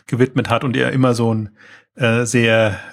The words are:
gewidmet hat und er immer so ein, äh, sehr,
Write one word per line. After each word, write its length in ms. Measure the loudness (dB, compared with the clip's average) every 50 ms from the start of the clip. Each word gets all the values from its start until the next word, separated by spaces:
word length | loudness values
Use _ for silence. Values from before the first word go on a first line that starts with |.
| _
gewidmet 420 | -6 -2 0 0 0 0 -2 -2 0
hat 140 | 0 -2
und 140 | -2 -2 -2
er 160 | 0 -2 0
immer 220 | 0 0 2 2 2
so 200 | 0 0 -2 -2
ein, 160 | -4 -6 -8 -12 _ -20 -20 -20 -20 _ _ _
äh, 280 | -2 0 0 0 0 -2
sehr, 540 | 0 0 2 2 4 4 4 2 0 -2 -6 -12 -18